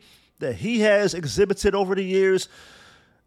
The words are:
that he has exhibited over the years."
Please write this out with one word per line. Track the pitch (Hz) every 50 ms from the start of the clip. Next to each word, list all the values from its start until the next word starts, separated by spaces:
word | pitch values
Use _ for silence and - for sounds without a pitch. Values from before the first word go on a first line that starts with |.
| _ _ _ _ _ _ _ -
that | 156 131 113
he | 90 139 220 247 214
has | 214 214 202 208 208 175 170
exhibited | 180 160 123 104 180 202 202 190 - - 202 190
over | 202 190 185 196
the | 196 190
years." | 185 190 190 190 190 190 180 - - - - - - - - - - - _ _ _ _ _ _